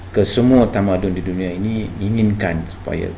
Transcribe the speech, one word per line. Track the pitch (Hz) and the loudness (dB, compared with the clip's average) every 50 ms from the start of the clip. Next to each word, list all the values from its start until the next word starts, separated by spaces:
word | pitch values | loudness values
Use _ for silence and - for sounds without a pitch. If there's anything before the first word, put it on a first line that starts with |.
| - - - | -12 -4 0
kesemua | 110 98 - - 123 120 123 131 127 117 104 | 0 2 2 2 2 4 6 6 6 6 4
tamadun | - 104 98 101 92 92 98 95 90 | 2 0 0 2 2 0 0 0 -2
di | 92 87 | -2 -4
dunia | 95 90 92 92 90 | -4 -4 -2 -4 -4
ini | 87 90 101 110 113 110 104 92 92 101 | -4 -4 -4 -2 -2 -2 -4 -6 -6 -4
inginkan | 101 101 113 113 110 104 101 104 107 90 82 82 80 - | -2 -2 0 2 2 2 2 0 0 -2 -2 -2 -4 -6
supaya | - - - - 85 82 90 87 85 | -10 -10 -8 -6 -4 -4 -4 -6 -8